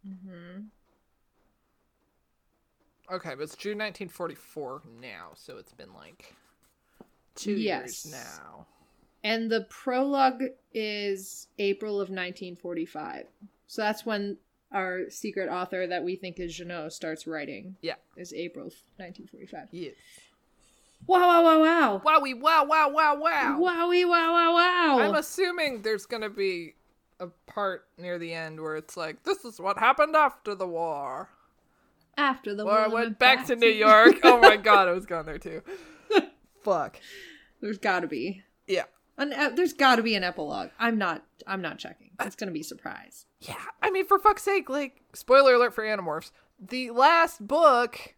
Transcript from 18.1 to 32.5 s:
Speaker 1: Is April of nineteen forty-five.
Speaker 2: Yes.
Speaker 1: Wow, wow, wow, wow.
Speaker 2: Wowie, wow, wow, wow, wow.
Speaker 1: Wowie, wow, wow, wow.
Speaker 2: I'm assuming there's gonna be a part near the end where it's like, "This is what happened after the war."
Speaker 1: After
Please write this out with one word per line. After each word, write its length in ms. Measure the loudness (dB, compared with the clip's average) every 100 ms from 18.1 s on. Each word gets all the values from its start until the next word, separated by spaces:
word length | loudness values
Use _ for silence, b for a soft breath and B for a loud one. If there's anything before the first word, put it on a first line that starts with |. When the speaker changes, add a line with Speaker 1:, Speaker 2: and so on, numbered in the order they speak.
| -20
Speaker 1:
Is 160 | -18
April 360 | -12 -12 -12 -18
of 60 | -20 _ _
nineteen 280 | -20 -20 -20
forty-five. 420 | -20 -20 -20 -18
Speaker 2:
Yes. 220 | -16 -16 -16 b b b b _ _ _ _ _ _ 2
Speaker 1:
Wow, 200 | 4 6
wow, 140 | 6
wow, 160 | 6 6
wow. 420 | 6 4 2 0
Speaker 2:
Wowie, 340 | 2 2 2 -2
wow, 260 | 2 2
wow, 240 | 4 2 2
wow, 280 | 2 2 2
wow. 420 | 0 0 -2 0
Speaker 1:
Wowie, 480 | 0 0 0 2 2
wow, 240 | 2 2
wow, 200 | 2 4
wow. 440 | 4 4 4 2 4
Speaker 2:
I'm 140 | 2 0
assuming 680 | -4 -4 -2 -2 -4 -4
there's 240 | -4 -4 -6
gonna 240 | -8 -8
be 440 | -4 -4 -4 -10 _ _ _ _ _
a 60 | -16 _ _
part 400 | -6 -6 -6 _ _
near 200 | -10 -10
the 140 | -8
end 280 | -10 -12 -10
where 160 | -10 -10
it's 200 | -12 -12
like, 260 | -12 -10
"This 200 | -6 -6
is 160 | -6 -10
what 180 | -6 0
happened 380 | 2 4 2 4
after 380 | 2 -2 -12
the 120 | -8 -6
war." 640 | -4 -6 -6 -8 -10 -14 _ _ _ _ _ _ _ _ -4
Speaker 1:
After 380 | -2 -2 -8